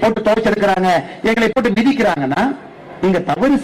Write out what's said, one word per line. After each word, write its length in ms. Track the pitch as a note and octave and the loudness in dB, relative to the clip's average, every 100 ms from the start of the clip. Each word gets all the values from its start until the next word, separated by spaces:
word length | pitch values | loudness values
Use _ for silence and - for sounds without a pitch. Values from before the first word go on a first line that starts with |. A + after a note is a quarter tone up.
போட்டு 180 | A3 A3 G#3 | 0 0 0
துவைச்செடுக்கிறாங்க, 600 | A3 A3+ G#3 G3+ F#3 F#3 E3+ - - G#3+ | 2 0 0 0 2 2 0 -2 -4 -2
எங்களை 180 | A3+ A3 | 0 0
போட்டு 180 | B3+ A#3 G3 | 2 0 2
மிதிக்கிறாங்கன்னா 640 | B3 A#3+ A3 D#3+ C3+ D3+ C4 C#4+ - - - - | 2 2 0 0 -2 -2 -2 -4 -12 -20 -20 -4
நீங்க 140 | F#3 F3+ - | 0 0 -2
தவறு 260 | D3 C4 C#4 | 0 2 2